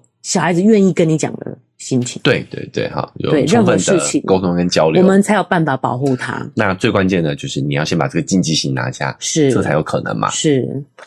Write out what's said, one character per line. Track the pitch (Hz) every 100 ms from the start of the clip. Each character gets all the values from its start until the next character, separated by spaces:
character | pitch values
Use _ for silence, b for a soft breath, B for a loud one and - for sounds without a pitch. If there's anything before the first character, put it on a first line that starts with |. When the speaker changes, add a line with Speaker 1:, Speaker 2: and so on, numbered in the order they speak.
| _ _
Speaker 1:
小 | - 190
孩 | 160
子 | 175
愿 | 208 214
意 | 190
跟 | 175 160
你 | 156
讲 | - -
的 | - - _ -
心 | - 127
情。 | 120 -
Speaker 2:
对， | 147 90 -
对， | - -
对， | - -
哈， | - - -
有 | -
Speaker 1:
对， | 147 151
Speaker 2:
充 | 233 180
分 | 104
的 |
Speaker 1:
任 | - 165
何 | -
事 |
情 | 143
Speaker 2:
沟 | - 95
通 | 92 87
跟 | 90
交 | - 78
流。 | 170
Speaker 1:
我 | 190
们 | 196
才 | 202
有 | 208 -
办 | 180 151
法 | 131
保 | 127 127
护 | 139 127
他。 | - - -
Speaker 2:
那 | 120 101 92
最 | 117
关 | 98 95
键 | 92
的 | 78 73
就 | 69
是 | 69
你 | 71
要 | 71
先 | 80 85
把 | 69
这 | 82
个 |
禁 | 71 95
忌 | 82
性 | 76 73
拿 | 65 64
下， | - 69 -
Speaker 1:
是。 | - 160 139
Speaker 2:
这 | 110
才 | -
有 | 76
可 | - 65
能 | - 53
嘛。 | 50
Speaker 1:
是。 | - 160 135 87 135 143 -